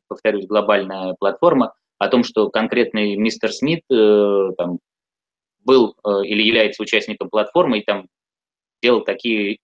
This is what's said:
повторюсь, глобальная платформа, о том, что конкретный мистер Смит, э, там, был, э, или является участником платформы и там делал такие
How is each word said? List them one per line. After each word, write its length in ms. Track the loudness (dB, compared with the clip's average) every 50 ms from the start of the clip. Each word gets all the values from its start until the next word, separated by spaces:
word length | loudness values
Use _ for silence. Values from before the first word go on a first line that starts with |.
| _ -16
повторюсь, 380 | -12 -4 -2 -2 -2 -2 -4
глобальная 720 | -2 -2 0 2 2 0 0 0 -4 -8 -8 -8 -8 -6 -4
платформа, 540 | -4 -4 -2 0 2 2 2 2 0 -2 -4 _ _ _ _ -4
о 100 | -2 2
том, 140 | 2 2 0
что 260 | 0 0 0 0 0
конкретный 640 | 0 -2 -2 0 0 0 0 0 -2 -2 -2 -2 -2
мистер 360 | -2 -2 -2 -2 -4 -6 -6
Смит, 300 | -4 -4 -2 -2 -2 -4 -2 0
э, 580 | 2 4 4 6 4 4 4 2 2 0 0 -2 -2 -4
там, 200 | -6 -6 -6 -8 -12 _ _ _ _ _ _ _ _ _ _ _ _ _ _ _ _
был, 320 | 4 4 4 4 2 -2 _ -4
э, 40 | -2 0 0 0
или 180 | 0 0 0 0
является 400 | 2 2 2 2 2 0 -4 -6
участником 460 | -2 -2 -2 -2 -4 -6 -10 -8 -4
платформы 500 | -2 -2 -2 0 0 0 2 2 0 -2
и 40 | -2
там 240 | -2 -4 -4 -6 -12 _ _ _ _ _ _ _ _ _ _ _ _ _ _ 2
делал 200 | 2 2 2 2
такие 540 | -2 -6 -4 -4 -4 -2 -2 -2 -4 -6 -6